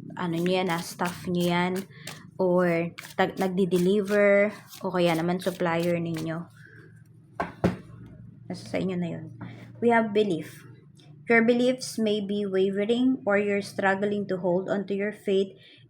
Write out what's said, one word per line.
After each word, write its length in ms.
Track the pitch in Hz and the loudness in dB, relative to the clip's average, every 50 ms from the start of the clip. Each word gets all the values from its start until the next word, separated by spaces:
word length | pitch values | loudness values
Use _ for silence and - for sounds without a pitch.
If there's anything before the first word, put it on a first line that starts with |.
| - - - | -16 -14 -10
ano 200 | - 180 170 165 165 | -6 -4 -4 -2 0
nyo 140 | 175 180 185 185 | 0 0 0 0
yan, 80 | 185 185 | 0 0
ah, 80 | 165 170 | -2 -2
staff 480 | 175 - - - 185 175 175 - - | -4 -8 -6 -4 -4 -4 -4 -6 -6
nyo 160 | 185 175 175 | -4 -2 0
yan, 320 | 175 175 175 175 180 180 185 185 196 - - - - - - - - - - - | 0 2 2 0 0 0 -2 -6 -8 -10 -18 -16 -16 -16 -16 -16 -18 -20 -4 -2
or 560 | 185 180 175 180 180 175 170 165 170 170 165 - - - - - | 0 2 4 4 4 4 2 0 0 -4 -8 -12 -18 -10 0 0
tag-, 160 | 190 180 - | 0 0 0
nagdi-deliver, 1200 | - 190 185 180 185 196 170 185 180 180 185 202 214 190 190 208 208 202 202 202 202 202 208 202 - - - - - - | -2 -2 0 2 0 2 2 2 2 4 4 4 2 2 2 2 4 6 6 6 6 4 2 0 -8 -18 -20 -16 -8 -8
o 80 | 190 175 | -4 0
kaya 240 | 185 175 170 165 160 | 2 2 2 2 2
naman 240 | 165 175 180 185 | 0 -2 -2 0
supplier 560 | 180 190 180 - 180 170 165 170 170 175 170 170 | -2 -4 -2 0 -2 0 0 0 0 0 0 -2
ninyo. 400 | 170 170 165 160 160 165 160 170 170 - - - - - - - - - - - - - - - - - - - - - - - - - - - - - - - - - - - - - - - - | -2 -4 -6 -6 -6 -6 -6 -8 -10 -12 -18 -20 -20 -20 -20 -20 -20 -20 -20 -20 -20 -20 -20 -20 -20 -20 -10 -10 -10 -10 -6 0 0 0 0 -2 -12 -18 -20 -20 -18 -20 -18 -20 -20 -20 -20 -20 -12
Nasa 160 | - 180 175 | -12 -12 -10
sa 160 | - - - 175 | -8 -6 -4 -2
inyo 160 | 175 190 185 | -2 -2 -2
na 160 | 175 175 165 | -2 -4 -4
yun. 240 | 165 160 160 160 - - - - - - - - - - | -6 -8 -10 -14 -14 -14 -16 -16 -16 -18 -18 -20 -8 0
We 80 | 233 233 | 2 4
have 240 | 233 226 220 214 202 | 4 4 2 2 2
belief. 480 | 214 214 202 170 156 156 - - - - - - - - - - - - - - - - | 2 2 2 0 -2 -4 -10 -16 -20 -20 -20 -20 -20 -20 -20 -20 -20 -20 -20 -20 -20 0
Your 160 | - 233 233 | 4 6 6
beliefs 560 | 226 226 247 240 247 254 254 254 - - - - | 6 6 4 4 4 2 2 0 -4 -8 -4 -2
may 240 | 220 214 208 214 | 0 0 0 0
be 240 | 202 196 208 208 208 | -2 -4 -4 -4 -2
wavering 720 | 196 190 190 190 196 190 202 208 214 240 240 254 262 262 - - | 0 2 2 2 2 2 -2 0 0 2 2 4 2 2 2 0
or 80 | 202 202 202 | 2 2 2
you're 160 | 208 202 202 202 | 2 2 0 -2
struggling 720 | 202 - - - 202 190 190 190 208 214 208 208 196 - | -2 -4 -6 0 2 2 2 2 0 -2 -2 -2 -2 -4
to 80 | 185 180 | -4 -2
hold 320 | 175 185 175 185 190 - | 0 0 0 0 0 0
on 160 | - 202 190 | -2 -4 -2
to 80 | 185 202 | -4 -4
your 160 | 196 202 208 | -2 -2 -4
faith 480 | 208 208 - 214 196 190 196 196 - - - - - - - | -6 -6 -2 0 2 2 0 0 -6 -18 -20 -20 -20 -20 -20